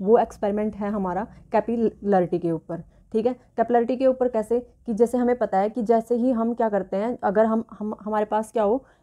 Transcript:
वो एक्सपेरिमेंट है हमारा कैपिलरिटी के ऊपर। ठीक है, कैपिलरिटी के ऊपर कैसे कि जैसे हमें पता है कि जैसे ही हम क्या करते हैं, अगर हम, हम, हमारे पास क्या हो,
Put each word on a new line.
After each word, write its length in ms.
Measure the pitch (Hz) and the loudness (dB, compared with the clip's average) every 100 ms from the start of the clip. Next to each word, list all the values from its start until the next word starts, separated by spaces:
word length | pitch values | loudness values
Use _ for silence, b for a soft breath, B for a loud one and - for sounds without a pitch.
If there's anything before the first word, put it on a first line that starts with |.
वो 180 | 190 226 | 2 4
एक्सपेरिमेंट 580 | - - 208 208 214 208 | 2 -2 -4 -2 -4 -4
है 140 | 208 | -6
हमारा 360 | 208 185 180 170 B B | -4 -4 -4 -6 B B
कैपिलरिटी 840 | 220 214 233 220 - 202 196 175 175 | -2 0 0 0 -2 0 2 2 -2
के 120 | 170 | -2
ऊपर। 340 | 160 - 170 - b b | -4 -6 -12 -12 b b
ठीक 140 | 220 233 | -2 -2
है, 60 | |
कैपिलरिटी 640 | 247 _ - 226 240 233 254 | -4 _ -4 2 2 2 2
के 100 | 262 | 2
ऊपर 220 | 262 247 | 2 0
कैसे 320 | 233 208 233 | -2 -2 -2
कि 340 | 240 _ - | -4 _ -4
जैसे 240 | 208 233 247 | 0 2 2
हमें 200 | 240 247 | 0 0
पता 200 | 208 190 | 0 0
है 120 | 208 | 0
कि 120 | 233 | -2
जैसे 320 | 214 226 226 | 0 2 2
ही 160 | 240 247 | 0 0
हम 240 | 233 226 | 0 0
क्या 140 | 233 220 | 0 -2
करते 280 | 202 180 190 | -2 -4 -4
हैं, 220 | 226 240 | -4 -4
अगर 220 | 214 202 | 0 2
हम, 200 | 220 226 - 196 | 2 0 -4 -8
हम, 180 | 214 - | -10 -8
हमारे 240 | 208 214 | -4 -2
पास 280 | 208 214 220 | -2 -2 -2
क्या 100 | 233 | 0
हो, 220 | 202 269 - b | 0 0 -4 b